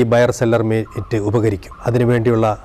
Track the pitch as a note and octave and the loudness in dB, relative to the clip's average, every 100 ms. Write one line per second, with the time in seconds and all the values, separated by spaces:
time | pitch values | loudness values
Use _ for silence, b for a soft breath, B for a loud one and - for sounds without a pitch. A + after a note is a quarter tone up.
0 | A#2 A#2 B2 A#2+ A#2+ A2+ A2 A2 A2 - | 4 4 2 2 0 0 0 -2 -4 -10
1 | G2+ A2+ G2+ A2+ G#2+ G2 - - - A#2+ | -6 -4 -2 0 0 -2 -8 -10 -4 0
2 | A#2+ A#2+ A#2 A2+ A2 G#2 | 0 2 2 2 0 -2